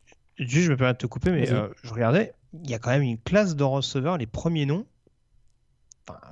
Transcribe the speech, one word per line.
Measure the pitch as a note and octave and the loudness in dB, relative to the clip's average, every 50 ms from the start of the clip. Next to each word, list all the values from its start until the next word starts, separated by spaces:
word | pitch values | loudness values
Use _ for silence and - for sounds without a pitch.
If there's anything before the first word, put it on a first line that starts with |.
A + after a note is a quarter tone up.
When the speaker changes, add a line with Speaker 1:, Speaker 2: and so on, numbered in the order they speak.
| _ _ - _ _ _ _ - | _ _ -20 _ _ _ _ -8
Speaker 1:
juste, | C3+ A#2+ B2 D#3+ F3+ | -6 0 2 2 4
je | E3 | 4
me | C#3 | 4
permets | B2 C3 B2+ B2 | 4 4 2 2
de | - | 0
te | - | -4
couper, | A#2 - B2 - F3+ | -6 -6 -2 0 0
mais, | F3+ D3+ A#2+ | 2 2 2
Speaker 2:
Vas-y. | - A#2+ | 2 2
Speaker 1:
euh, | G#2+ G#2+ G2 - - | 0 0 -4 -8 -12
je | - A#2+ A2 | -14 -10 -4
regardais, | A#2+ A#2 A2 C3+ G3 A3+ - - _ _ - - D#3+ F3 | 0 2 4 4 4 2 0 -6 _ _ -20 -20 -14 -8
il | C#3+ | -8
y | A#2+ | -6
a | A2 | -4
quand | - B2 | -2 0
même | B2+ C#3+ | 2 2
une | C#3+ B2 A2+ A2+ | 2 0 -2 -4
classe | - - F3 G#3 G#3+ F#3 D#3+ | -4 0 2 2 2 2 0
de | C#3 C#3+ | 0 0
receveurs, | C3+ C3+ C#3 C3 - - C#3 B2+ D#3+ F#3 D#3+ | 0 0 0 -2 -2 -4 -4 -2 -2 -2 -4
les | A#2 | -4
premiers | A2 - - - E3 E3+ D#3 D3 | -6 -8 -6 -4 -2 0 0 0
noms. | C#3 D3 F#3+ C4 _ _ _ _ _ _ _ _ _ _ _ _ _ _ _ _ _ _ _ _ _ - _ _ - | 0 -2 -2 -4 _ _ _ _ _ _ _ _ _ _ _ _ _ _ _ _ _ _ _ _ _ -20 _ _ -18
Enfin, | E2+ - - C#2+ | -18 -18 -18 -20